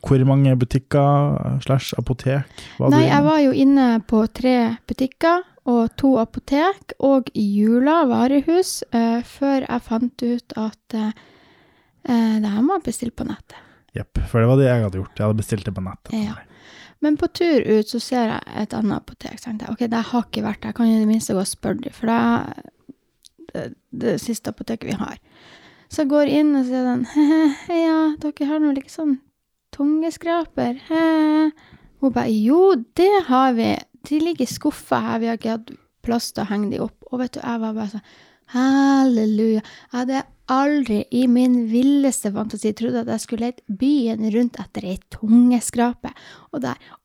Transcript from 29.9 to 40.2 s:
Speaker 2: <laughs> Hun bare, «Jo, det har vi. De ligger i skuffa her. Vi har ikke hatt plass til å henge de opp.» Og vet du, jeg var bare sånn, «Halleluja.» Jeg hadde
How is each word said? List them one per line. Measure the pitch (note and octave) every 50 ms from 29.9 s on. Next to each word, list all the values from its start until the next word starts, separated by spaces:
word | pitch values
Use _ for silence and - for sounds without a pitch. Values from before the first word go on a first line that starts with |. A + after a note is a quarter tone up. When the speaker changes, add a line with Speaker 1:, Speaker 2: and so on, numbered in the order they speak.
| D4+ D#4 D#4+ E4 D#4 - - E4+ E4+ F4 D#4+ D#4+ - - B3 A#3+ B3 C4+ - - D#4+ D#4+ E4 D#4+ D#4+ D#4 D#4 D4+ D4+ D#4 D#4
Speaker 2:
<laughs> | D#4 - - _ _ - _ _ _ _ _
Hun | C#4 C4+ A#3
bare, | A#3+ A#3+ -
«Jo, | A3 G#3+ G#3+ A#3 C#4+ E4+ F#4 G4 F#4 A#3+ A#3 - _
det | - F4 G4 G#4 G4 E4+
har | - B3+ B3+ C4+ C4 B3
vi. | A3+ A3+ G#3+ G#3 - - - _ _
De | - - C#4+ D4+
ligger | D#4+ F4 E4 D4 B3+
i | -
skuffa | - - - D4+ - - - - C4 A#3+ A3
her. | A3+ A3+ A3+
Vi | A3+ A3+
har | A#3 A3
ikke | - A3+ A3+
hatt | A3+ A3+ - - - _ _ _ _
plass | - A#3 A#3 A#3+ - - -
til | A3 A3
å | F#3+
henge | G#3 G3+ G#3 G3+
de | - -
opp.» | - G#3+ - _ - -
Og | - B3
vet | B3+ B3 -
du, | - -
jeg | B3 A#3 A3+
var | A3 A3 G#3+
bare | A3 G#3+ G3+ G#3+
sånn, | G#3 - _ - _ _ _ _ _ _ _
«Halleluja.» | - B3 C4 C4+ C4+ C#4 C#4 C#4 C#4 C4+ C4+ C4 A#3+ A3 A3 G#3+ G#3+ G#3 A3 A3+ A3 G#3+
Jeg | G#3+ - - - - _ - B3
hadde | B3+ B3 C4 C4+